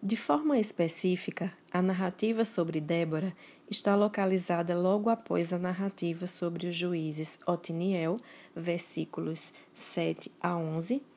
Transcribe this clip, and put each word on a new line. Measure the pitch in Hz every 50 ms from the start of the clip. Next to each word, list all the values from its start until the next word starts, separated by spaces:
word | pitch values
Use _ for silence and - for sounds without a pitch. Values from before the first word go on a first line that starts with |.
| -
De | 196 226
forma | 226 - - 285 294 302 311 294 247
específica, | 214 - - - 175 165 - - - 185 180 180 - - - - - 190 - - - -
a | - 180
narrativa | 180 185 190 180 190 180 185 - - 220 226 220 226
sobre | 220 - - 170 165 165 160
Débora | 151 151 175 170 170 160 156 156 170 190 180 - - - - - - -
está | - - - 202 202
localizada | 202 202 214 208 - 196 190 185 190 180 - 180 170 170 170 175
logo | 175 175 185 190 208 208 226
após | 226 226 - - - 180 170 170 180
a | 175
narrativa | 175 180 185 180 196 196 196 - - 170 165 165 180
sobre | 180 - - - 175 170 170 180
os | 180 175
juízes | 165 180 175 175 170 156 156 151 151 - - - - -
Otiniel, | - 180 170 - - 170 165 175 190 196 180 165 160 180 240 - - - - - - _
versículos | 170 165 175 170 170 - - - - 160 - - - 170 160 160 160 - - - - - - _
sete | - - - - - 170 165 165 160 - - - - -
a | 180 175
onze | 170 165 160 156 160 165 170 240 277 - - -